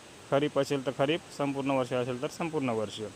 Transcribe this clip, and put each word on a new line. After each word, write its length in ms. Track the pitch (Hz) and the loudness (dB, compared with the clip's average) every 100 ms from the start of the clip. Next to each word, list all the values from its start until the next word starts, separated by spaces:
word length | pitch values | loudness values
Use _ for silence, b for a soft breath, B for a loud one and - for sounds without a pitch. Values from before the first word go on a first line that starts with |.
| - - - | -14 -18 0
खरीप 260 | 139 147 139 | 2 4 2
असेल 260 | 139 143 131 | 2 0 0
तर 60 | 127 | 2
खरीप, 220 | 139 170 - - | 2 2 -2 -2
संपूर्ण 340 | 143 139 135 | -2 0 2
वर्ष 200 | 135 123 | 2 2
असेल 280 | 127 123 123 | 0 0 -2
तर 60 | 151 | -4
संपूर्ण 420 | - 170 156 131 | -4 -2 0 0
वर्ष. 300 | 110 107 110 104 | 0 -2 -4 -8